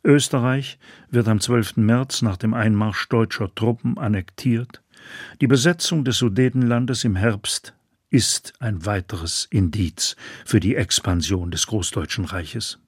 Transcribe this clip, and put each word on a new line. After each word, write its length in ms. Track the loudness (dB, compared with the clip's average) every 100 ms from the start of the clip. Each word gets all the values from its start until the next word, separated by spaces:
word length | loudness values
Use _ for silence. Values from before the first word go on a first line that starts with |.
Österreich 760 | 6 4 4 0 0 0 -4 -16 -20 -20 _
wird 180 | 0 4
am 120 | 2
zwölften 440 | 2 2 2 2
März 380 | 2 2 0 -2
nach 160 | -2 0
dem 160 | -2
Einmarsch 520 | 2 2 2 0 -4 -2
deutscher 440 | 0 0 -2 -6
Truppen 440 | 0 0 0 -4 -4
annektiert. 840 | -2 -2 -4 -4 -2 -2 -4 -16 _ -20 -20 -18 -18 -2
Die 40 | 4
Besetzung 600 | 4 4 2 0 0 0
des 100 | 0
Sudetenlandes 880 | 0 2 2 2 2 2 0 -2
im 120 | 0 2
Herbst 580 | 2 0 -6 -8 -8 _ _ _ _
ist 460 | 2 2 -4 -8 _
ein 260 | -6 -4 -2
weiteres 600 | -4 -4 -8 -6 -6 -2
Indiz 680 | 0 0 0 -2 -2 -6 -6 -18 -18 0
für 120 | 2
die 180 | 2 0
Expansion 760 | 0 -2 0 -2 0 -2 -4
des 160 | -4 -4
Großdeutschen 580 | -2 -4 -6 -6 -6
Reiches. 540 | -6 -6 -8 -10 -10 -12